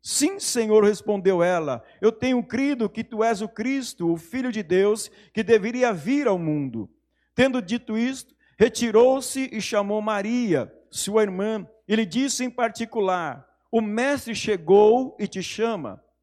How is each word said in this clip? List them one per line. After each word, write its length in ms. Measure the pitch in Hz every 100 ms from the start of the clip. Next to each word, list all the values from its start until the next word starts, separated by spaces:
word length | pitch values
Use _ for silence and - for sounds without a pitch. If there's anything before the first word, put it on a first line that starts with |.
"Sim, 380 | - - 302 392
Senhor", 440 | - 247 220 214
respondeu 580 | 208 208 - 202 185 180
ela, 400 | 170 180 151 123 - _
"eu 100 | 214
tenho 320 | 220 247 254
crido 480 | 240 220 277 269 220
que 140 | -
tu 180 | 220 220
és 180 | 226 208
o 80 | 214
Cristo, 640 | - 240 277 240 - 170
o 40 | 165
Filho 340 | - 254 254
de 120 | 214
Deus, 480 | 160 185 202 220 - _ _
que 100 | -
deveria 500 | 202 226 202 247 247
vir 340 | 185 156 285 262
ao 120 | 185
mundo." 520 | 160 151 135 113 98 _ _ _ _
Tendo 280 | - 269 254
dito 340 | 175 233 - 220
isto, 380 | 240 262 - _ _ _
retirou-se 920 | 220 - 233 214 247 262 262 269 269
e 80 | 220
chamou 420 | - 208 202 214
Maria, 720 | 214 208 202 247 233 151 90 - _
sua 320 | - - 220
irmã, 440 | 208 185 208 220 170 _ -
e 80 |
lhe 100 | 220
disse 400 | 214 226 269 -
em 60 | 254
particular: 960 | 247 233 - 226 233 190 180 160 127 _ _ _
"O 100 | 226
mestre 540 | 214 214 262 285 233
chegou 840 | 226 - 196 156 196 214 240 262 -
e 80 | 208
te 140 | 190
chama." 600 | - - 226 208 123 92 _ _